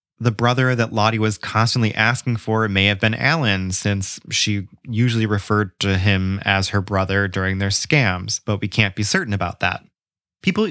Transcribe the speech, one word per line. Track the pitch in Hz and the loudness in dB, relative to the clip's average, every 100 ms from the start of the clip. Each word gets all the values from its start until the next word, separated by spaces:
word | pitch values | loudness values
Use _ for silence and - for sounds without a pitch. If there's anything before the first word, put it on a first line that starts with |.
| _ - | _ -4
The | 120 | -2
brother | 107 120 123 127 | 0 0 2 2
that | 123 117 | 2 0
Lottie | 113 107 110 | 2 0 2
was | 110 104 | 0 -2
constantly | - 110 113 - 110 | -2 0 2 2 0
asking | - 110 120 - 113 | 2 0 0 -2 -4
for | - 110 110 | -2 -2 0
may | 98 98 | 2 2
have | 101 | 2
been | 113 | 0
Alan, | 113 131 165 120 95 92 | 0 0 0 0 0 -2
since | 90 104 101 95 - - | -2 -2 -2 -4 -8 -6
she | - - 101 95 - | -4 -2 -2 -4 -14
usually | - 110 123 113 110 | -6 0 2 2 0
referred | 104 - 107 101 - | 0 2 0 0 -2
to | 101 95 | 0 2
him | 98 98 92 95 101 | 2 2 0 -2 0
as | 98 92 | 0 2
her | 101 | -2
brother | 95 98 95 98 98 | 0 -2 0 0 -2
during | 95 95 95 | -2 -2 0
their | 98 | 0
scams, | 98 - 151 117 90 98 - | 0 0 2 2 -2 -4 -8
but | - 101 | -4 -4
we | 104 | -4
can't | - 107 92 | 0 -2 0
be | |
certain | 104 190 151 | 0 0 0
about | 101 87 - | -4 -4 -4
that. | 90 - _ _ _ _ _ _ | -4 -4 _ _ _ _ _ _
People | - 185 214 | -2 0 -2